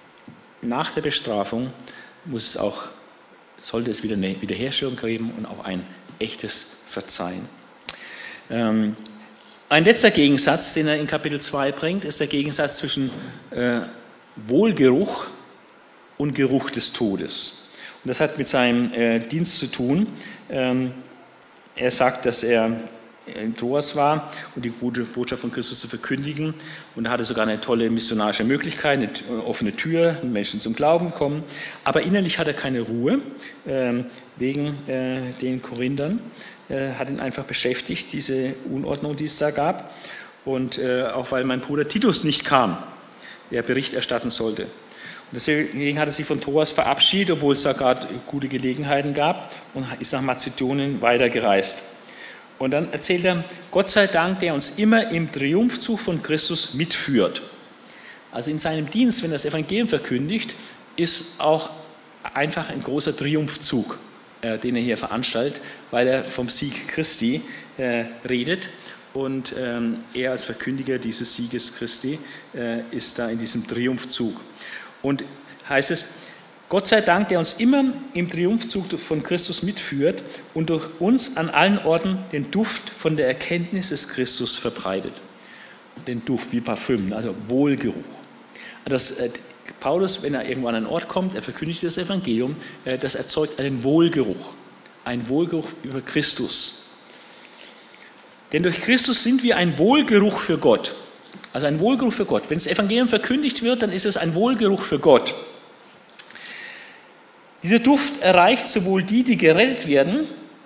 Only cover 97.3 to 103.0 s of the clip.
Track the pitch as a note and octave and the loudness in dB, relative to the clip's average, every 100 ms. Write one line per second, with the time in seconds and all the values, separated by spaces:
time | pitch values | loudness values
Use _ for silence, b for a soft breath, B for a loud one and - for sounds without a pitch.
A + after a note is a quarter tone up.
97.3 | B B B B B B B B B - | B B B B B B B B B -20
98.3 | - - D3+ F3 E3 - B3 C4 A#3+ A3+ | -20 -4 0 0 0 2 4 4 2 4
99.3 | B3+ A#3+ F#3+ F3 C#3 F#3+ D4 - G#3 G#3 | 4 4 4 2 4 6 6 8 6 6
100.3 | - - D#3 C#3 G#2+ - - - - - | 2 0 4 6 6 2 -10 -16 -20 -20
101.3 | - - B2 C#3+ D3+ G#3 C4 B3 - G3 | -20 -10 -2 0 2 2 4 2 0 0
102.3 | A2 - D#3+ - E3+ G3 A#3 | 0 0 0 2 2 2 2